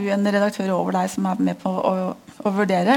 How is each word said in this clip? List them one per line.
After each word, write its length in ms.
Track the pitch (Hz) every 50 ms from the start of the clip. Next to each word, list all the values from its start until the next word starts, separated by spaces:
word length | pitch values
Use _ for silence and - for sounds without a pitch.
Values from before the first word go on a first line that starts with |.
| 202
en 160 | 202 196 202 202
redaktør 460 | 202 202 202 202 208 202 - 196 190
over 240 | 190 175 175 180 185
deg 140 | 185 180 190
som 140 | - - 196
er 140 | 190 185 190 185
med 140 | 185 175 185
på 80 | - 196
å, 240 | 185 180 - - 190 185 185 180 - - - - - - -
å 40 | 214 190
vurdere, 400 | 196 208 190 190 180 175 202 254